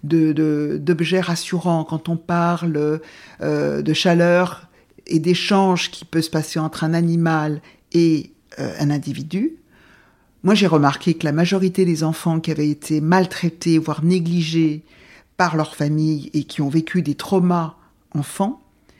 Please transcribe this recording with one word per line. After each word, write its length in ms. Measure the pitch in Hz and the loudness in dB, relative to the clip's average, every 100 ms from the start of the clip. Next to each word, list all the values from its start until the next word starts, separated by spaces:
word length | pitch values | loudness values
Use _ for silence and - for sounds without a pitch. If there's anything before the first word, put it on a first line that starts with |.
de, 280 | 147 165 156 | 0 2 2
de, 460 | 151 156 147 147 147 | 2 0 0 -2 -2
d'objets 400 | 143 165 165 185 | 0 0 0 0
rassurants, 600 | 175 165 - 175 175 165 | 0 -4 -4 -4 0 -2
quand 260 | 160 160 170 | -2 -6 -4
on 80 | 165 | -6
parle, 840 | - 175 170 170 170 147 151 156 - - - - | -2 0 0 0 -2 0 0 -2 -6 -20 -20 -8
euh, 400 | 151 151 147 147 | -4 -2 -2 -2
de 120 | 151 | -2
chaleur 720 | 151 180 170 170 175 180 - - _ _ - - | 0 2 4 4 2 0 -6 -20 _ _ -20 -2
et 120 | 160 | 0
d'échange 720 | 165 170 - 196 190 175 - | 2 0 2 4 4 2 -2
qui 140 | - - | -10 -4
peut 160 | 165 | -4
se 80 | 160 | -2
passer 300 | 160 151 165 | -4 -4 -4
entre 240 | 156 - | -4 -2
un 100 | 160 | -2
animal 680 | 170 170 170 165 160 151 147 - _ _ | 2 2 2 2 0 -2 -4 -10 _ _
et, 380 | 170 170 151 - _ _ - | 2 4 2 -2 _ _ -10
euh, 140 | 127 78 | -8 -2
un 100 | 147 | 0
individu, 680 | 147 139 - 156 185 311 330 _ _ _ _ _ _ _ _ | 0 -4 -8 -6 -4 -4 -6 _ _ _ _ _ _ _ _
moi, 120 | 185 208 | 2 4
j'ai 120 | 185 | 4
remarqué 480 | 160 139 - 175 160 | 4 2 2 -2 0
que 100 | 156 | 0
la 80 | |
majorité 500 | 151 175 190 185 185 | 2 2 2 0 2
des 220 | 180 156 160 | 2 2 0
enfants 340 | 156 170 160 | -2 -2 0
qui 100 | 165 | -2
avaient 200 | 147 151 | -2 -2
été 320 | 147 - 156 | -2 -2 -2
maltraités, 760 | 156 185 185 - 170 - 170 160 | 2 2 2 -2 -4 -2 2 2
voire 280 | 160 147 165 | 2 0 2
négligés 800 | 185 170 175 156 165 160 151 - _ - - _ - | 2 2 0 0 2 0 -2 -10 _ -20 -20 _ -2
par 220 | 165 156 | 0 0
leur 180 | 151 - | -4 -2
famille 540 | 147 156 156 151 127 | -2 0 0 -2 -4
et 120 | 147 - | -6 -4
qui 160 | - | -4
ont 80 | 139 | 0
vécu 320 | 160 160 180 | 0 0 -2
des 140 | 147 139 | -2 -6
traumas 600 | - 190 180 175 160 - _ _ _ 151 | -2 2 2 0 -2 -10 _ _ _ -6
enfants, 460 | 139 - 196 311 _ _ _ _ | -6 -4 -4 -4 _ _ _ _